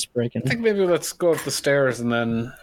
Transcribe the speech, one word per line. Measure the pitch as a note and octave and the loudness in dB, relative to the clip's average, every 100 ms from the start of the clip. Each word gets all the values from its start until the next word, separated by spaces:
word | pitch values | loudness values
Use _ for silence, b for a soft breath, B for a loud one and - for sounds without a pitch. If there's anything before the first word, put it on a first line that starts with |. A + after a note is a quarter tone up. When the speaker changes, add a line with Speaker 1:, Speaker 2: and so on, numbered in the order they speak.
Speaker 1:
just | - | -4
breaking. | - A#2+ - | -4 -4 -4
Speaker 2:
I | A#2+ | -4
think | A#3+ | 0
maybe | A3+ G3+ | 0 2
let's | F#3+ E3 - | 2 2 -2
go | - F3 | -2 0
up | D#3 | 0
the | - | -2
stairs | - - C#3+ C3+ A#2 | -4 0 2 2 0
and | A#2+ | 0
then | A#2 A#2 A2+ A#2 - | 0 0 -2 -4 -10